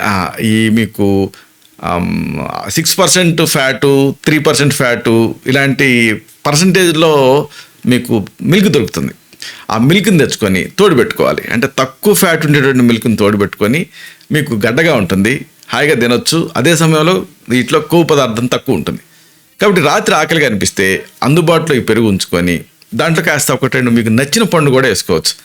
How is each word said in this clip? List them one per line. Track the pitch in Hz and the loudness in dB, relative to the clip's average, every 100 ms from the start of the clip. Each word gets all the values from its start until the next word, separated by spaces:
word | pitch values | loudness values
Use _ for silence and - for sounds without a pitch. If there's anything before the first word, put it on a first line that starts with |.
ఆ, | 107 98 85 - | -4 -2 -4 -4
ఈ | 110 110 110 | -2 0 2
మీకు, | 113 107 - 101 98 92 - - _ _ - | 0 -2 -2 0 0 -2 -6 -20 _ _ -12
ఆమ్, | 82 87 90 85 78 76 - - 101 | -6 -4 -4 -4 -6 -8 -8 -8 -6
సిక్స్ | 165 165 - | -4 -4 0
పర్సెంట్ | 180 185 170 165 | 0 2 2 0
ఫ్యాటు, | 160 147 131 120 143 139 139 - | 0 0 -2 0 2 2 0 0
త్రీ | - 151 | -2 0
పర్సెంట్ | 156 139 143 | 0 0 0
ఫ్యాటు | - 127 120 123 113 110 - - | 0 -2 0 0 2 0 -4 -2
ఇలాంటి | 139 139 135 139 120 113 104 - - 147 | 0 0 0 0 2 2 -2 -8 -8 -2
పర్సెంటేజ్లో | 147 190 190 175 160 165 147 131 143 - - - _ - | 0 2 2 2 2 2 4 4 2 -2 -14 -20 _ -2
మీకు | 123 - 117 92 - | -2 0 -4 -4 -6
మిల్క్ | - 196 185 | 0 2 2
దొరుకుతుంది. | 135 - - 67 - _ - - - - | 0 -2 -6 -8 -10 _ -20 -20 -18 -6
ఆ | 113 | 0
మిల్క్ని | 131 196 190 170 | 2 2 2 2
తెచ్చుకొని | 117 - 101 92 - - | 2 0 -2 -2 -4 0
తోడుపెట్టుకోవాలి, | 202 135 101 - 67 76 - | 2 2 0 0 -2 -2 -4
అంటే | 117 131 - | -4 -2 -2
తక్కువ | 135 - 208 | -4 -2 0
ఫ్యాట్ | 185 185 160 156 | 2 2 0 0
ఉండేటువంటి | 147 135 127 | 2 2 2
మిల్క్ని | 120 113 127 104 | 2 2 0 0
తోడుపెట్టుకొని | 104 104 98 - 104 151 190 - - - - | 0 0 -2 -2 -2 -2 -6 -14 -20 -20 -6
మీకు | 151 - | -4 -2
గడ్డగా | 110 110 131 165 | -2 -2 0 0
ఉంటుంది, | 127 87 95 104 143 - _ - | 0 0 0 0 -2 -6 _ -8
హాయిగా | 123 147 | -2 0
తినొచ్చు, | 131 120 120 - 160 165 - | 2 2 0 0 -2 -2 0
అదే | 139 160 | 0 2
సమయంలో | 160 156 160 190 - _ - | 2 2 2 -2 -4 _ -4
వీటిలో | 123 - 156 | -2 0 -2
కొవ్వు | 151 170 156 | 0 0 2
పదార్థం | 147 123 113 123 | 2 0 -2 -4
తక్కువ | 123 - | -4 -2
ఉంటుంది. | 90 - - _ _ _ _ _ - | -4 -4 -10 _ _ _ _ _ -2
కాబట్టి | 202 185 | 0 2
రాత్రి | 147 196 202 | 2 0 0
ఆకలిగా | 165 156 165 135 | 0 0 0 0
అనిపిస్తే | 101 - - 95 92 - - | 0 -4 -2 0 -2 -6 -6
అందుబాటులో | 127 160 160 165 160 127 | 0 2 2 0 0 -2
ఈ | |
పెరుగు | - 110 110 | 0 0 2
ఉంచుకొని | 95 - 87 90 80 - _ - | 0 -2 -2 -2 -4 -6 _ -12
దాంట్లో | 117 160 165 | -4 -2 0
కాస్త | 170 143 - | 0 -2 -2
ఒకటి | 131 131 135 | -2 -2 -2
రెండు | 123 | 0
మీకు | 117 113 | 0 2
నచ్చిన | 113 139 226 | 0 0 -2
పండు | 214 170 143 | 0 2 2
కూడా | 127 127 | 2 2
వేసుకోవచ్చు, | 95 - 82 - - | -2 -2 -2 -2 -10